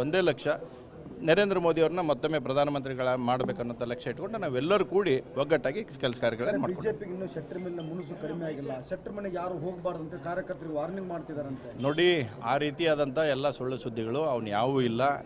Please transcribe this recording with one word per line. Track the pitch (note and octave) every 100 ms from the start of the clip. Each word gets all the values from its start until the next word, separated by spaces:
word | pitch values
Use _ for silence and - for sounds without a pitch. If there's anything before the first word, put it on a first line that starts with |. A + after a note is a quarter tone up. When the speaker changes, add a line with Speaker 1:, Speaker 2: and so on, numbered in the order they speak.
Speaker 1:
ಒಂದೇ | C#3 F#3 F3
ಲಕ್ಷ್ಯ, | C#3+ D3 D#3 - - - - - - D#3
ನರೇಂದ್ರ | F3 G3+ F#3
ಮೋದಿ | E3+ D#3+
ಅವ್ರನ್ನ | D#3 F3 D#3
ಮತ್ತೊಮ್ಮೆ | B2+ D#3 D#3 B2+
ಪ್ರಧಾನಮಂತ್ರಿಗಳ | C3+ C#3+ C#3+ C3 B2+ B2+ B2+ A#2+
ಮಾಡ್ಬೇಕನ್ನೋಂಥ | B2+ B2+ A#2+ A#2+ A#2 A#2+
ಲಕ್ಷ್ಯ | A#2+ -
ಇಟ್ಕೊಂಡು | A#2+ G3 A3+
ನಾವೆಲ್ಲರೂ | E3 B2+ D#3 G3+ F#3+
ಕೂಡಿ | F#3+ F#3 C3 - B2+
ಒಗ್ಗಟ್ಟಾಗಿ | D3 D3+ C3 F#3 A3 C3+
ಕೆಲಸ | C3 A2+
ಕಾರ್ಯಗಳನ್ನು | A#2 A2 C#3 C#3+
ಮಾಡ್ಕೊಂಡು | C3+ F#3
Speaker 2:
ಬಿ | G#3+
ಜೆ | -
ಪಿಗೆ | F#3+
ಇನ್ನೂ | F#3 F#3
ಶೆಟ್ಟರ್ | E3 D3 F3+
ಮೇಲಿನ | F3+ F3 D#3+
ಮುನಿಸು | F3+ D3+ E3+
ಕಡಿಮೆ | D3+ E3 D#3+
ಆಗಿಲ್ಲ, | C#3 C#3 C3 B2
ಶೆಟ್ಟರ್ | F#3 G#3 G3+
ಮನೆಗೆ | G3 F3
ಯಾರು | F#3 F3
ಹೋಗಬಾರ್ದು | F3 F3 F3+ E3
ಅಂತ | D#3 F3 E3
ಕಾರ್ಯಕರ್ತರಿಗೆ | F3+ F3+ - D#3+ D3
ವಾರ್ನಿಂಗ್ | E3 F#3+ F#3
ಮಾಡ್ತಿದ್ದಾರೆ | E3+ D#3 D3 C#3+
ಅಂತ. | C3 A#2+ A2 C3+
Speaker 1:
ನೋಡಿ, | D3+ F3+ E3+ A2+ - A#2
ಆ | C#3 D3+
ರೀತಿಯಾದಂಥ | C#3 E3 D3 C#3 C3+ D#3 C3
ಎಲ್ಲ | C#3+ -
ಸುಳ್ಳು | C3 B2+ B2+
ಸುದ್ದಿಗಳು | A#2 A2+ C3+ D#3
ಅವ್ನು | A#2+ A2 G#2
ಯಾವೂ | B2+ C#3 A#2+
ಇಲ್ಲ. | A#2 C#3 C#3+